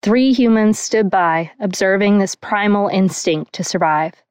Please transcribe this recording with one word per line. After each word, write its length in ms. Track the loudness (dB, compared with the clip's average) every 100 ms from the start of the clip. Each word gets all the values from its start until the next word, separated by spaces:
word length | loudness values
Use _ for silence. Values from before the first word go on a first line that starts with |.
Three 300 | 2 2 2
humans 440 | 2 2 2 2 0
stood 320 | -2 0 0
by, 420 | 0 0 -2 -4 _
observing 580 | -6 -2 0 2 2 2
this 180 | 0 -6
primal 520 | -6 -2 0 0 0
instinct 640 | 0 0 -2 -4 -4 -4
to 100 | -10
survive. 500 | -6 -2 0 0 -4 _ _